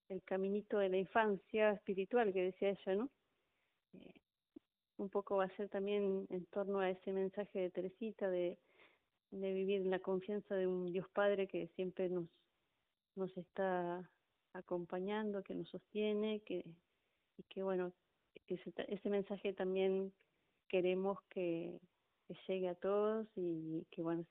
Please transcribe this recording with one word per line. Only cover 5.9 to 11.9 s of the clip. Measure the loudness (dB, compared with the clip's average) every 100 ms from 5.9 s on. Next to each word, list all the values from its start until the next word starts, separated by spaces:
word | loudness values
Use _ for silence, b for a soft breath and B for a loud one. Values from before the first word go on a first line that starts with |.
| 2 2 0 -2
en | -6 -4
torno | -4 0 2
a | 2
ese | 0 -2
mensaje | 0 0 -2 -4 -2
de | -2
Teresita | -2 -6 -4 -8 -2 0
de, | 2 0 -2 _ -20 -20 _ _ _ _
de | -4 -2
vivir | 0 2 2
en | 2
la | 0
confianza | 0 0 0 -4 -2 0
de | 0
un | 0 -2
Dios | -4 -2
Padre | 2 4 2 0
que | -4 -6 -4
siempre | -4